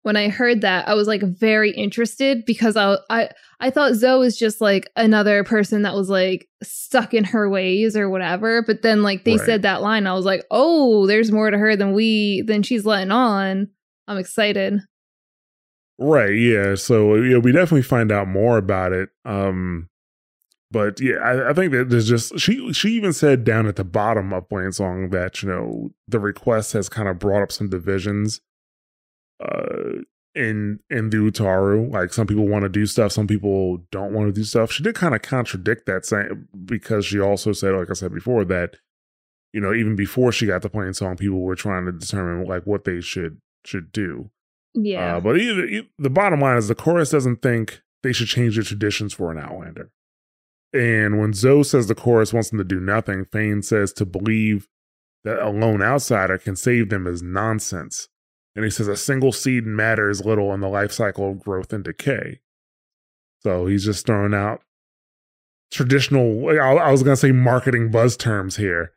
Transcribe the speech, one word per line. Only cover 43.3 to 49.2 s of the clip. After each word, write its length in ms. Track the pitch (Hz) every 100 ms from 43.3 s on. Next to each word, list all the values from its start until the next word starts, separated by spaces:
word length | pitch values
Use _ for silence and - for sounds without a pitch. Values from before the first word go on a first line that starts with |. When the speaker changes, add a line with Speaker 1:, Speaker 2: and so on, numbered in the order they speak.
| 76 _ _
Speaker 2:
should 260 | - 98 80
do. 380 | 107 92 62 101 _ _ _ _
Speaker 1:
Yeah. 420 | 233 208 185 175 170
Speaker 2:
Uh, 20 |
but 180 | 180 160
either, 260 | 233 196
e-, 240 | - 202 - -
the 140 | 139
bottom 280 | 139 202 151
line 180 | 139 120
is 100 | 104
the 80 |
chorus 340 | 113 156 175 147
doesn't 320 | 151 127 117
think 400 | 131 117 110 - _ _
they 100 | 131
should 140 | 113 113
change 280 | - 120
their 80 | 107
traditions 500 | 104 104 104 101 104
for 180 | -